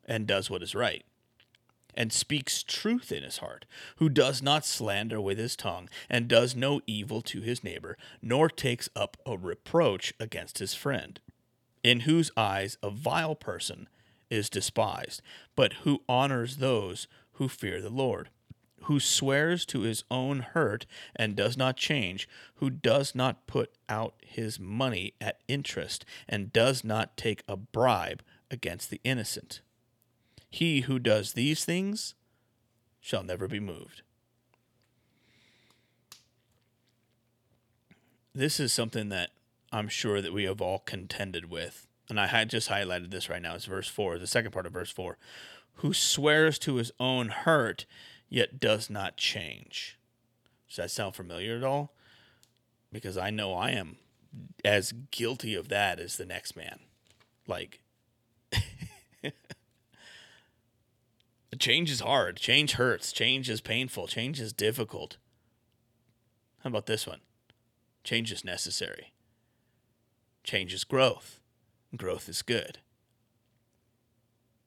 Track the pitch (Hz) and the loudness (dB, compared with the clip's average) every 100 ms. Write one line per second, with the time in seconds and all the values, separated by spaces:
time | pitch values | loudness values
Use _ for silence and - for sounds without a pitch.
0 | - 113 107 98 - 95 85 101 117 - | -4 -2 2 2 0 -4 -4 0 0 -2
1 | - _ _ _ _ _ _ _ _ - | -10 _ _ _ _ _ _ _ _ -4
2 | 113 - - 147 - - - - 214 247 | 0 0 0 -2 -2 -4 -4 -2 0 0
3 | - - 67 - - - - - - - | -2 -8 -6 -8 -8 -12 -18 -20 -8 2
4 | 160 139 127 131 135 151 - - 110 101 | 4 6 6 4 2 2 2 -2 0 0
5 | 110 110 98 101 117 - 104 90 90 - | -2 -2 -2 0 -2 -4 -4 -6 -8 -14
6 | - 123 120 117 123 127 135 143 - 107 | -2 0 8 8 8 4 0 0 -2 -6
7 | 98 110 - - 113 123 98 85 - - | -4 -6 -6 -6 -4 -4 -6 -10 -10 -14
8 | - - 117 127 160 - 131 120 - - | -16 -10 0 4 4 4 0 0 -4 -4
9 | 101 - - 98 90 85 - 170 143 95 | -6 -6 -8 -6 -6 -8 0 4 4 2
10 | - - 110 90 - - 95 - 139 123 | -4 -6 -8 -8 -8 -6 -6 -4 -4 -4
11 | - - - - _ _ _ _ 120 120 | -6 -16 -20 -20 _ _ _ _ 6 6
12 | 127 165 156 - 104 98 98 - 101 101 | 6 6 6 2 2 2 -2 -4 -6 -2
13 | 147 160 160 151 - 87 - - - _ | 0 2 0 -4 -6 -6 -6 -8 -16 _
14 | _ _ - 113 107 104 - - 107 90 | _ _ -4 -2 0 -2 -2 0 0 -2
15 | - - - - - - 120 - - 143 | -8 -12 -16 -20 -4 4 4 4 2 2
16 | - 127 139 127 117 135 135 117 95 98 | 4 4 4 2 -2 0 2 2 0 -6
17 | - - _ - 135 - 101 90 101 123 | -12 -16 _ -4 -4 -2 -4 -4 -4 0
18 | 131 95 - _ - - _ _ - 143 | 0 0 -6 _ -20 -20 _ _ 0 2
19 | - - 135 139 160 175 - 131 110 107 | 4 4 4 4 4 2 0 0 0 -2
20 | - 127 131 139 123 170 127 113 - - | -2 -2 0 -2 -2 2 2 0 -8 -18
21 | - - 110 101 104 127 131 127 - 151 | -10 -2 0 2 2 2 2 2 0 2
22 | 92 95 - - - - 139 127 120 135 | 0 -4 -10 -14 -16 -4 -2 2 6 6
23 | 139 127 127 - - 131 - _ - 107 | 4 2 2 0 -2 -2 -2 _ -6 -4
24 | 110 - - - 110 - 95 107 131 98 | -4 -8 -12 -6 -4 -6 -4 0 0 0
25 | 95 - 107 - - 139 139 - - - | -4 -6 -6 -6 -4 -4 -2 -6 -6 -8
26 | - - - 101 98 - 123 127 110 110 | -10 -16 -6 -4 2 4 6 4 0 0
27 | 107 - 117 104 - 98 110 117 127 101 | 0 -2 -2 -2 -6 -10 -4 2 4 4
28 | 85 - - _ - 123 90 87 - - | 0 -8 -14 _ -12 -8 -8 -8 -8 -4
29 | 123 127 101 - - - _ _ _ _ | -2 -2 -2 -8 -10 -18 _ _ _ _
30 | _ _ _ _ - - 165 143 127 131 | _ _ _ _ -10 0 2 4 2 2
31 | 117 107 98 117 139 156 - 175 196 214 | 6 4 4 0 2 2 0 0 -2 -4
32 | - - _ _ _ _ _ _ _ _ | -6 -10 _ _ _ _ _ _ _ _
33 | - 98 90 90 95 104 101 80 - - | -6 -4 -4 -4 -4 -4 -6 -10 -14 -20
34 | - _ _ _ _ _ _ _ _ _ | -20 _ _ _ _ _ _ _ _ _
35 | _ _ _ _ _ _ _ _ _ _ | _ _ _ _ _ _ _ _ _ _
36 | - - _ _ _ _ _ _ _ _ | -20 -20 _ _ _ _ _ _ _ _
37 | _ _ _ _ _ _ _ _ _ _ | _ _ _ _ _ _ _ _ _ _
38 | _ _ _ 135 143 - 127 - 113 113 | _ _ _ 0 0 2 2 2 0 -2
39 | 104 95 87 _ _ _ _ 113 104 - | -4 -4 -4 _ _ _ _ -4 -4 -2
40 | 117 101 95 98 95 101 92 95 - 95 | 0 0 0 0 -2 0 -2 -2 -6 -10
41 | 90 - 98 92 87 87 85 - - _ | -8 -6 -4 -6 -8 -8 -8 -12 -20 _
42 | - 107 95 117 110 117 - 101 95 90 | -6 0 2 4 2 0 0 0 -2 -4
43 | 87 92 - 87 85 87 - 95 - - | -6 -8 -6 -6 -6 -8 -6 -6 -6 -4
44 | 98 85 90 120 113 95 87 90 87 - | -2 -2 0 0 0 -4 -6 -6 -8 -8
45 | 90 - - - - - _ - 143 - | -8 -10 -16 -20 -20 -20 _ -4 0 2
46 | - - 147 151 156 139 - 127 117 - | 2 4 6 8 6 4 0 0 -2 -2
47 | 127 127 113 - - 156 113 - - - | 0 0 -2 0 4 4 4 -2 -10 -18
48 | - - - 127 110 131 117 107 - 104 | -20 -20 -4 0 0 2 2 2 0 -6
49 | 95 - - 107 80 50 - - - - | -6 -2 -2 -2 -6 -10 -12 -12 -12 -16
50 | _ _ _ _ _ _ - - 87 - | _ _ _ _ _ _ -14 -8 -6 -4
51 | 101 - 87 85 101 117 135 143 147 _ | -4 -6 -10 -8 -6 -2 0 0 -2 _
52 | _ - _ _ _ _ _ _ _ 107 | _ -20 _ _ _ _ _ _ _ -12
53 | 98 92 95 107 101 90 120 123 82 - | -8 -4 -4 -2 -2 -2 -2 -4 -8 -14
54 | _ _ _ 120 - - 101 104 95 117 | _ _ _ -18 -18 -2 2 4 2 -6
55 | 139 - 117 131 113 98 - 101 101 85 | -10 -4 -4 -4 -4 -6 -2 0 0 -2
56 | 87 - 90 90 - - - - _ _ | -6 -10 -8 -10 -10 -12 -14 -16 _ _
57 | _ _ _ _ - 90 90 - _ _ | _ _ _ _ -8 -8 -8 -16 _ _
58 | _ _ _ _ - - - - - - | _ _ _ _ -2 0 0 -6 -14 -16
59 | _ _ 143 - - - _ _ _ _ | _ _ -10 -10 -16 -20 _ _ _ _
60 | - - - - _ _ _ _ _ _ | -20 -20 -20 -20 _ _ _ _ _ _
61 | _ _ _ _ - 131 - 135 170 127 | _ _ _ _ -10 -2 2 4 2 -2
62 | 110 135 90 90 - 135 147 - 123 104 | 2 2 2 0 4 4 4 4 2 2
63 | - - 117 135 127 113 - 113 131 - | -2 0 2 2 0 -4 -2 -2 -2 -6
64 | 85 - 127 147 110 - 107 120 110 - | -6 -4 -4 -4 -6 0 0 2 -4 -8
65 | 76 - _ _ _ _ _ _ _ _ | -12 -16 _ _ _ _ _ _ _ _
66 | _ _ _ _ _ _ 131 110 104 110 | _ _ _ _ _ _ -4 -2 0 -2
67 | - - _ _ _ _ _ _ _ _ | -2 -10 _ _ _ _ _ _ _ _
68 | - 117 113 92 95 87 - - 87 - | -2 -2 -2 -6 -6 -6 -4 -4 -6 -8
69 | - _ _ _ _ _ _ _ _ _ | -16 _ _ _ _ _ _ _ _ _
70 | _ _ _ _ - 104 90 95 - 135 | _ _ _ _ -2 -2 -2 -6 0 4
71 | 131 - - - _ _ _ _ _ 120 | 4 4 -8 -20 _ _ _ _ _ -8
72 | 92 87 - 87 - 117 - - _ _ | -4 -4 -4 -6 -2 -2 -2 -10 _ _
73 | _ _ _ _ _ _ _ _ _ _ | _ _ _ _ _ _ _ _ _ _
74 | _ _ _ _ _ _ | _ _ _ _ _ _